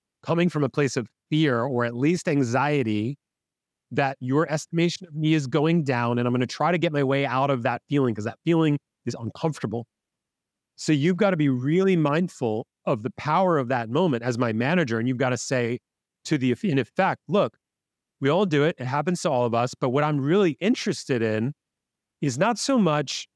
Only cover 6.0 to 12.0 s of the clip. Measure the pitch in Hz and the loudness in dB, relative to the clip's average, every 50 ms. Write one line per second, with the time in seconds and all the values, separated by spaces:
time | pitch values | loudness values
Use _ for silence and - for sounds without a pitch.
6 | 120 120 120 120 120 123 123 123 127 120 - - 147 165 180 170 160 165 151 143 | 0 0 0 0 0 0 0 0 -2 -2 -2 -2 0 0 0 0 0 0 0 0
7 | 139 131 135 139 139 127 123 131 139 143 139 120 117 127 120 - _ - 143 143 | 0 0 0 0 -2 -2 0 0 0 0 0 0 0 -2 -4 -4 _ -2 0 2
8 | 131 120 107 107 104 113 - - - 165 170 160 160 151 147 143 _ _ _ _ | 2 0 0 -2 -6 -8 -8 -6 -2 0 2 2 2 2 0 -2 _ _ _ _
9 | - 120 123 - 117 104 - - - 160 143 - - 107 104 120 113 _ _ _ | -10 -10 -8 -8 -8 -10 -8 -4 -4 -4 -4 -4 -6 -6 -6 -8 -10 _ _ _
10 | _ _ _ _ _ _ _ _ _ _ _ _ _ _ _ - - - 156 135 | _ _ _ _ _ _ _ _ _ _ _ _ _ _ _ -6 0 0 2 4
11 | 143 180 185 175 220 196 185 156 151 139 131 123 127 143 165 185 190 196 185 165 | 4 2 2 2 2 2 2 2 2 0 0 0 0 0 2 2 4 4 4 2